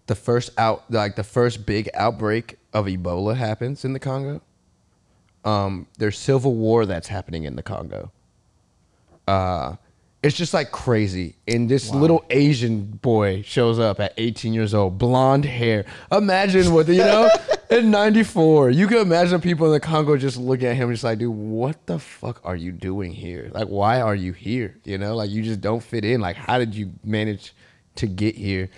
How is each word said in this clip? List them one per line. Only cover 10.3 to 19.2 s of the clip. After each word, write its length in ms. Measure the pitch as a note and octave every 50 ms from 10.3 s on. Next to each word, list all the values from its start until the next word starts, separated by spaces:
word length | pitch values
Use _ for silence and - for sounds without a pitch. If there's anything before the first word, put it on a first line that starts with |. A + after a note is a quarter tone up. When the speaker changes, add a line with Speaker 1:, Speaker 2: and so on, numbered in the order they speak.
| C3+ -
Speaker 1:
just, 160 | F3 D#3 -
like, 180 | F3+ D3 -
crazy. 640 | - - - - A#2+ A2 G#2+ G2+ F2+ F#2 F2+ E2 - _ _
And 240 | - A2+ A#2 A#2+ A2+
this 200 | C3 C#3 - -
Speaker 2:
Wow. 80 | C3+ C#3
Speaker 1:
little 260 | D3 D#3+ E3 D3+ - -
Asian 560 | B2+ C3+ C#3+ D3 D3 A#2+ B2 A#2 A2+ G#2+ G2+
boy 560 | G2+ G#2 G#2+ - C3+ A#2 A2 G#2 G2+ F#2+ G2
shows 380 | G2+ - - C3+ A#2+ A#2 A#2 A2+
up 200 | A#2 A2 G2 -
at 140 | G#2 G2 - -
eighteen 360 | A2+ A#2+ A2 - - A#2 A2+
years 200 | A2+ A2 G#2 G#2
old, 240 | G#2 G2+ F#2+ F2+ G2
blonde 480 | B2 A#2+ B2 B2+ C3 C3 C3+ C#3+ C#3+
hair. 400 | D3 B2 B2 A#2+ A#2 A2 G#2+ G2 - - - - -
Imagine 640 | - G3+ G#3 G3 F#3 F#3 G3 G3+ F#3 F#3+ F#3 F3 E3
what, 140 | D#3+ D#3 D3+
you 100 | F3 F#3
know, 300 | F#3+ G#3+ G#3 G#3+ A3+ D#4+ E4 - - -
Speaker 2:
<laughs> 180 | D#4 - - -
Speaker 1:
in 220 | A3+ A#3+ A#3+ A3
ninety-four, 800 | G#3 G3+ G#3 G#3+ A3 A3+ A3 - - G3+ D#3+ D#3+ D#3 D3+ C#3 B2
you 180 | B2 D#3 G3 G3
can 120 | A#3 A#3
imagine 420 | G#3+ F#3 E3 E3+